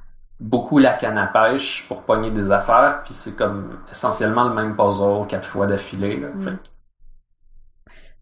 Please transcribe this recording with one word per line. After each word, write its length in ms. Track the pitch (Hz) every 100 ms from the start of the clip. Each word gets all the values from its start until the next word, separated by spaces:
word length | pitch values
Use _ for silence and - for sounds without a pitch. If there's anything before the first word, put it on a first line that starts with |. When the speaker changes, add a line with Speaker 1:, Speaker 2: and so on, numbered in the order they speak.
| - - - -
Speaker 1:
beaucoup 340 | 107 120 - 147
la 160 | 131
canne 240 | - 117 107
à 100 | 98
pêche 580 | 113 110 135 - - -
pour 140 | -
pogner 260 | - 110 113
des 220 | 107 98
affaires, 500 | 101 - 117 143 - -
puis 80 |
c'est 220 | - - -
comme 440 | 107 101 98 - -
essentiellement 520 | - - - 107 113
le 100 | 123
même 220 | 110 110 104
puzzle 500 | 101 98 101 101 101
quatre 200 | 95 -
fois 200 | - 101
d'affilée, 500 | 98 - 190 196 -
là. 80 | 143 196
Speaker 2:
Mm. 80 |
Speaker 1:
Fait 80 | 190
que 1400 | 190 - - _ _ - - _ _ _ - - _ _ - - -